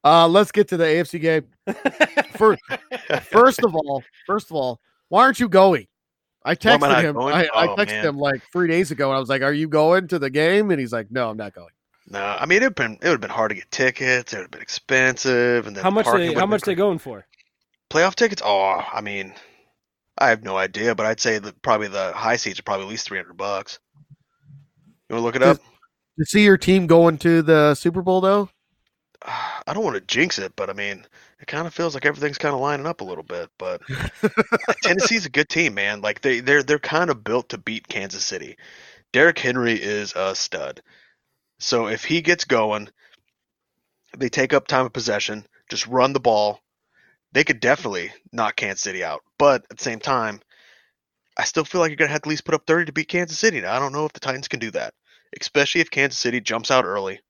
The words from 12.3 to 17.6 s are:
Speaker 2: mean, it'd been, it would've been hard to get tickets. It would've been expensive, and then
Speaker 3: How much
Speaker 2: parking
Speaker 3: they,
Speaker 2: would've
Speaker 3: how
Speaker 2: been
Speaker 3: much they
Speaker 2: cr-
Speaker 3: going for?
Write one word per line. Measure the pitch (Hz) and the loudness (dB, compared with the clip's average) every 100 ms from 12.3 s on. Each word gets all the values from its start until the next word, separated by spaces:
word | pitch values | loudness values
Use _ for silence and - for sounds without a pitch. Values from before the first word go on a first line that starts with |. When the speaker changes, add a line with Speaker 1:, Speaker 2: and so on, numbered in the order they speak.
| 101 143 | -4 0
Speaker 2:
mean, | 190 | 2
it'd | 262 180 | 2 0
been, | 117 107 | -4 -2
it | 175 | 0
would've | 139 | 0
been | 101 | -4
hard | - 110 | -2 -2
to | 101 | -4
get | - | -10
tickets. | - 131 123 131 127 120 | 0 0 0 -2 -2 -2
It | 104 | -12
would've | 92 | -12
been | - | -18
expensive, | - - - 131 131 123 135 123 120 120 110 | -12 -12 -2 2 2 0 0 2 4 2 -2
and | 98 | -4
then | |
Speaker 3:
How | 185 | 0
much | 202 | 2
Speaker 2:
parking | 220 202 | 2 2
Speaker 3:
they, | 170 | 2
Speaker 2:
would've | 151 | 0
Speaker 3:
how | 196 | 0
Speaker 2:
been | |
Speaker 3:
much | 214 | 0
they | - 175 | -2 0
Speaker 2:
cr- | |
Speaker 3:
going | 202 175 | 0 -2
for? | 135 104 _ _ _ _ | -8 -18 _ _ _ _